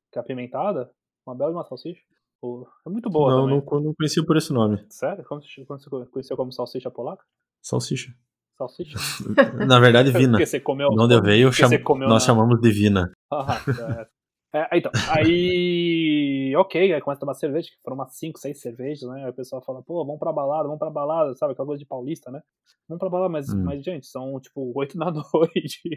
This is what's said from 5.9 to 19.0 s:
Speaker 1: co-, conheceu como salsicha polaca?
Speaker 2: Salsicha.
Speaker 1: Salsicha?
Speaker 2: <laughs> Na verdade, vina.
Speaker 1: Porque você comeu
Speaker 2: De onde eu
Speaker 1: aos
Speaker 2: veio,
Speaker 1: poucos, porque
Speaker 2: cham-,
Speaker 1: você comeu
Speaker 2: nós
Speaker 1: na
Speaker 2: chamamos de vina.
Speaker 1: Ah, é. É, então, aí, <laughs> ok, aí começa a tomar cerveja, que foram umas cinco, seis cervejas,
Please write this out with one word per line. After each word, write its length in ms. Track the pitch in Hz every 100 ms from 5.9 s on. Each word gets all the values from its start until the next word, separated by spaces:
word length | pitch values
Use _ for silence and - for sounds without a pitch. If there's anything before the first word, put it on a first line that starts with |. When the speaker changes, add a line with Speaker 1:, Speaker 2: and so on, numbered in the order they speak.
Speaker 1:
co-, 160 | 135 123
conheceu 300 | 131 127 139
como 140 | 127
salsicha 400 | 127 123 131 123
polaca? 320 | 120 135 190 _ _ _ _
Speaker 2:
Salsicha. 500 | - 123 - 131 - - _ _ _ _
Speaker 1:
Salsicha? 400 | - - - -
Speaker 2:
<laughs> 720 | - - - 107 - - 131
Na 100 | 123
verdade, 320 | 123 117 135
vina. 220 | 120 131
Speaker 1:
Porque 140 | 110 147
você 120 | 139
comeu 300 | - 135 143
Speaker 2:
De 120 | 110
onde 140 | 120
eu 40 | 120
Speaker 1:
aos 80 | 101
Speaker 2:
veio, 180 | 107 131
Speaker 1:
poucos, 100 | -
porque 100 | 127
Speaker 2:
cham-, 80 | 143
Speaker 1:
você 60 |
comeu 240 | - 135 131
Speaker 2:
nós 140 | 113
Speaker 1:
na 40 | 135
Speaker 2:
chamamos 340 | 113 117 113
de 100 | 113
vina. 400 | 101 104 98 90 - _
Speaker 1:
Ah, 280 | 143 - 117 143 120
é. 360 | 113 117 110 _ _ _ _ 151
É, 120 | 160 175
então, 140 | - - -
aí, 1400 | 160 156 175 180 180 175 175 170 165 160 147 143 135 135
<laughs> 20 | 151
ok, 360 | 190 160 190
aí 60 | 147
começa 180 | - 139
a 20 |
tomar 140 | 143
cerveja, 340 | 139 151 151 170
que 140 | _
foram 140 | - 131
umas 200 | 135 -
cinco, 220 | 160 -
seis 220 | 143 139
cervejas, 480 | 123 117 135 147